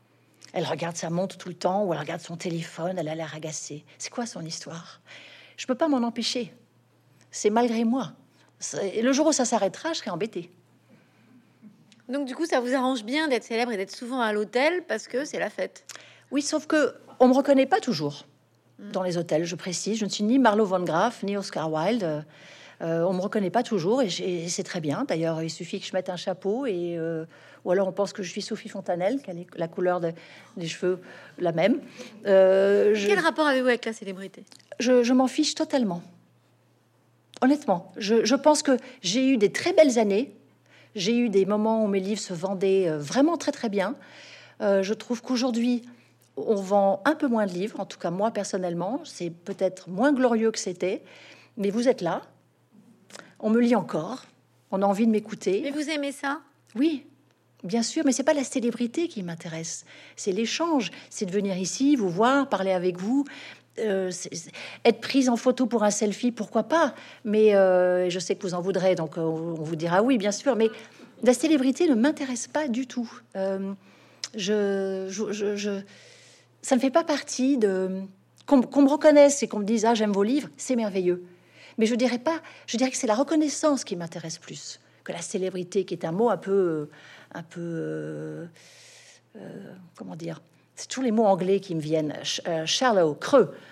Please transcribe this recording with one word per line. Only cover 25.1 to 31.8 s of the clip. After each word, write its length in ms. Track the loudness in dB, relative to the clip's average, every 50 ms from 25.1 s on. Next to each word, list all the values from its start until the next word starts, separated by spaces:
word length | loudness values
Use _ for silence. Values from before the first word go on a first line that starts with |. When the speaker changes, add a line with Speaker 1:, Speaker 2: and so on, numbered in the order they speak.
| -2 -2 -2 -2 -2 -4
Speaker 1:
il 80 | -4 -6
suffit 300 | -8 -10 -10 -10 -10 -10
que 60 | -8
je 60 | -6
mette 160 | -6 -4 -4 -4
un 80 | -8
chapeau 480 | -6 -6 -6 -8 -4 -4 -4 -4 -2 -2
et, 320 | -4 -4 -4 -4 -4 -4
euh, 300 | -4 -4 -4 -4 -6 -8 -10 -14 -20 -20 -20 -20 -10 -4
ou 60 | 0
alors 140 | 0 0 0
on 60 | 0
pense 220 | 0 -2 -4 -4 -4
que 80 | -8
je 80 | -10 -8
suis 100 | -8 -10
Sophie 300 | -8 -8 -8 -10 -10 -12
Fontanelle, 500 | -14 -10 -6 -4 -2 -2 0 0 -2 -2
qu'elle 180 | -6 -8 -12 -12
est 80 | -12 -12 -8 -6
la 100 | -6 -6
couleur 320 | -4 -2 0 0 0 0
de, 120 | -2 -4 -4 -8 -14 -20 -20 -20 -20 -18 -12
des 100 | -10 -10
cheveux 320 | -8 -6 -2 -2 -2 -2 -2 -6 -14 -20 -20 -20 -20 -8 -4
la 140 | -2 -2
même. 280 | 0 2 2 2 2 0